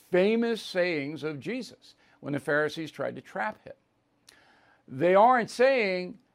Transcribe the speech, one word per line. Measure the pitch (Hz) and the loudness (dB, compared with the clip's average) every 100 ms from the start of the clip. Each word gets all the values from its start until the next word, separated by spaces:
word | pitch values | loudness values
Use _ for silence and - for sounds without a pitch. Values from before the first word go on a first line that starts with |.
| - | 0
famous | 180 196 226 233 226 | 2 4 2 0 -4
sayings | - 185 180 156 139 156 | -4 -2 0 -2 -6 -8
of | 151 143 | -8 -8
Jesus | 160 254 - - - _ _ _ | -8 -8 -10 -16 -20 _ _ _
when | 135 | -8
the | 143 | -6
Pharisees | 160 147 151 156 156 | -2 0 0 -4 -10
tried | - 123 | -6 -8
to | 123 | -8
trap | - 190 214 - | -10 -8 -6 -8
him. | - - _ _ _ _ _ - _ _ _ _ - | -18 -20 _ _ _ _ _ -20 _ _ _ _ -12
They | 131 170 | 0 4
aren't | 190 233 254 208 | 6 6 4 0
saying, | - 262 269 202 185 180 - _ | 2 2 4 0 -2 -6 -12 _